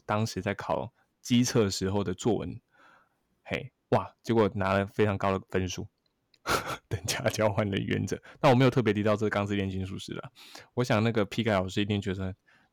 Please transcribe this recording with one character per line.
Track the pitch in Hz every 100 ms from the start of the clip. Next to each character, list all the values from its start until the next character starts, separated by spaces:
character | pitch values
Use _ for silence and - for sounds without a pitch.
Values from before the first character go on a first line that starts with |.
| -
当 | 107 113
时 | -
在 | 98 101
考 | - - - - _ _
机 | - 120
测 | 123 123 101
时 | - 95
候 | 101
的 | 95
作 | 92 120 92
文。 | - 113 - _ - _ _ _ _ _ -
嘿， | - 131 _ _
哇， | 107 92 _
结 | -
果 | 113 101 101
拿 | 95
了 | 98 98
非 | - 104
常 | 98
高 | 98 95
的 | -
分 | 92 92
数。 | - 92 _ _ _ _ _ -
<laughs> | - - - -
等 | 104 -
价 | - 117
交 | - 107
换 | 101 104
的 | 101
原 | 117 104 101
则。 | - - -
那 | 147
我 | 123
没 | 131
有 |
特 | 135
别 | 110
提 | 104
到 | 104 104
这 | 107
个 |
钢 | 101 101
之 | 101
炼 | 98
金 | 92 92
术 | 95
师 | -
啦。 | - - - - - -
我 | -
想 | 123 110
那 | 113
个 | 110 98
批 | -
改 | 113
老 | 98 92
师 | 104
一 | 101
定 | 101
觉 | 98
得 | 95 95 92 _ _ _